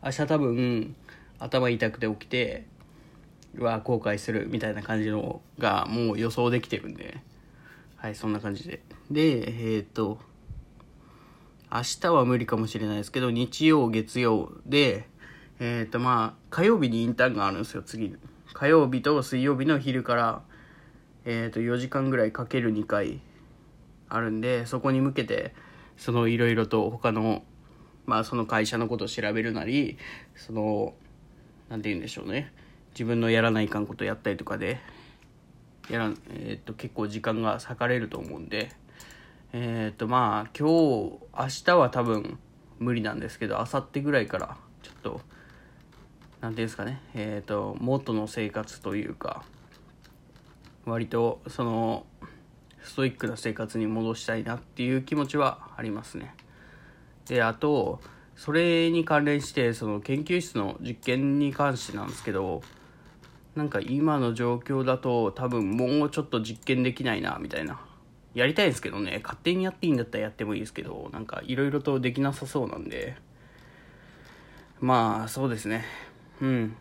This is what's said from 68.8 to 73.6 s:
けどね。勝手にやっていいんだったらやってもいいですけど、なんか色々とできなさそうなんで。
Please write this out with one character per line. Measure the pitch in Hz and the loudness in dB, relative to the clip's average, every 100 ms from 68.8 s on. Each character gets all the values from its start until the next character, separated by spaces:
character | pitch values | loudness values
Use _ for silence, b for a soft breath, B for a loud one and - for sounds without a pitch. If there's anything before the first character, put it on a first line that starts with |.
け | - | -4
ど | 98 | -4
ね。 | 98 85 | -4 -4
勝 | - - | -8 -4
手 | - | 0
に | 180 | 2
や | 185 | 0
っ | - | 0
て | 170 | 2
い | |
い | |
ん | 135 | 2
だ | |
っ | 117 | 2
た | - | -2
ら | |
や | 107 | -4
っ | |
て | - | -4
も | 107 | -4
い | 101 | -4
い | |
で | 107 | -6
す | |
け | - | -8
ど、 | - - - | -10 -10 -10
な | - | -10
ん | 110 | -8
か | - - | -10 -4
色 | 127 139 | 0 0
々 | 143 | 0
と | 143 135 | 0 2
で | 127 | 0
き | 123 | 0
な | 139 | 0
さ | 135 135 | -2 -4
そ | 147 | -2
う | 120 | -2
な | - | -4
ん | - | -8
で。 | - - 127 - B B B | -6 -8 -10 -16 B B B